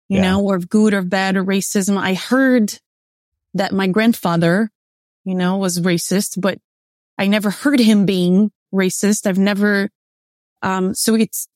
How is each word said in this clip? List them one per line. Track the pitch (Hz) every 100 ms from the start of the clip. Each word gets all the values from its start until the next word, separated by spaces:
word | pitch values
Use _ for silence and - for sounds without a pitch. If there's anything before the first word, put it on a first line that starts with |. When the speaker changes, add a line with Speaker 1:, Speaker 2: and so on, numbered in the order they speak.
| -
Speaker 1:
you | 190
Speaker 2:
Yeah. |
Speaker 1:
know, | 185 196
or | 202 185
good | 175 214 214
or | 202
bad | 180 190 190 190
or |
racism. | 190 190 - 208 190 196
I | 185
heard | 185 - 262 262 254 208 - _ _ _ _ _ _ _
that | 190 196
my | 190 190
grandfather, | 202 226 226 180 170 170 190 220 _ _ _ _ _ 190
you | 185
know, | 180 196
was | 185 175
racist, | 180 170 - 196 - 180
but | 190 - _ _ _ _ _ -
I | 196
never | 208 202
heard | - 285 277
him | 220 208 185
being | 185 180 185 214 _ _
racist. | 190 185 - 202 214 202
I've | 185
never, | 202 202 208 196 196 _ _ _ _ _ _ -
um, | 190 190 185
so | - - 220
it's | 220 - -